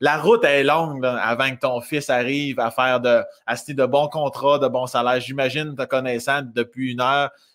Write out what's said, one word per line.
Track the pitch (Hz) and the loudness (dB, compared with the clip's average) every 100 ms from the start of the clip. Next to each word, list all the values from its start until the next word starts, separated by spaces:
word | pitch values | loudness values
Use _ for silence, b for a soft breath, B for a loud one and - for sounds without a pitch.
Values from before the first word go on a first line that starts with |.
la | 143 151 | 0 2
route | 160 233 | 4 4
est | 160 143 | 4 4
longue, | 139 156 165 139 | 4 2 0 -2
là, | 127 123 | -2 0
avant | 110 117 135 | 0 0 -2
que | 127 | -2
ton | 135 123 | -2 -2
fils | 117 151 143 | -4 -4 -2
arrive | 127 120 143 143 127 | 0 0 -2 -4 -2
à | 113 | -2
faire | 120 127 127 | 0 0 2
de, | 123 117 101 B B | 4 4 2 B B
à | 123 | -6
signer | - | -4
de | 139 127 | -2 2
bons | 143 147 | 2 0
contrats, | 156 143 - 139 143 | -2 -4 0 2 2
de | 131 | 2
bons | 127 127 | -2 -2
salaires. | 127 123 127 | -2 0 0
J'imagine, | 117 135 131 143 151 | -2 -2 -2 -2 -6
te | 135 | -6
connaissant | 127 131 131 117 139 143 | -4 -2 -2 -4 -2 -2
depuis | 131 117 117 131 131 | -2 -4 -4 -4 -6
une | 123 | -2
heure, | 127 143 139 - b | 0 2 0 -6 b